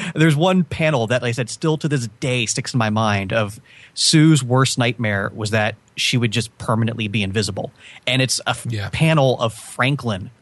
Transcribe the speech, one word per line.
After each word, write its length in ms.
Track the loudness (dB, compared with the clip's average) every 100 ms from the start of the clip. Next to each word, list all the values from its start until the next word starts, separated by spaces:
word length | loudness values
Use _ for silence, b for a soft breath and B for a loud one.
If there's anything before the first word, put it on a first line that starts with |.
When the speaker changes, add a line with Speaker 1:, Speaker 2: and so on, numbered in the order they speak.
| -6
Speaker 1:
there's 220 | 2 4 4
one 280 | 4 2
panel 440 | 0 0 0 2 2
that, 140 | 0
like 80 | 0
I 20 |
said, 160 | -4 -6
still 280 | -4 -2 0
to 100 | 0
this 200 | -2 -4 -6
day 260 | -2 -2 -2
sticks 280 | -4 -2
in 40 | 0
my 120 | 0
mind 420 | 2 2 0 0
of 280 | -2 -2 -6 B B B
Sue's 500 | -2 2 6 6 6
worst 340 | 4 2 2 2
nightmare 540 | 0 0 -2 0 -2
was 180 | -6 -2
that 240 | 0 0 -4 _ -6
she 220 | -2 0
would 140 | 0
just 240 | -2 -4 -8
permanently 500 | -2 0 0 -2 -4
be 160 | -2
invisible. 480 | -2 -2 -4 -6 -10 -14 B B -2
And 160 | 0
it's 180 | 0 -2 -4
a 40 |
f-, 180 | -6 -6
Speaker 2:
Yeah. 200 | -6 -6
Speaker 1:
panel 480 | 0 2 4 2 2
of 140 | -2
Franklin 760 | -4 -12 -2 -2 0 -4 -6 -8 -16